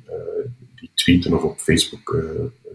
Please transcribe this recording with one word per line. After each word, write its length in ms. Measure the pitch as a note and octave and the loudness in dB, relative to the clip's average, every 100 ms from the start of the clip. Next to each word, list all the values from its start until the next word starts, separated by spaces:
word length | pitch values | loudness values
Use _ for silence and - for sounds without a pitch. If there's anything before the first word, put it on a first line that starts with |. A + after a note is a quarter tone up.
| - | -12
eh, 460 | - E2+ E2+ - - - - | -10 -6 -6 -6 -10 -18 -20
die 140 | - | -8
tweeten 400 | - - F2 E2+ | 0 4 4 4
of 80 | E2 | 2
op 160 | D#2+ - | 0 -2
Facebook, 540 | - - - - - | 2 2 2 -4 -6
eh, 280 | - D#2+ - - - - | -4 -4 -4 -6 -8 -18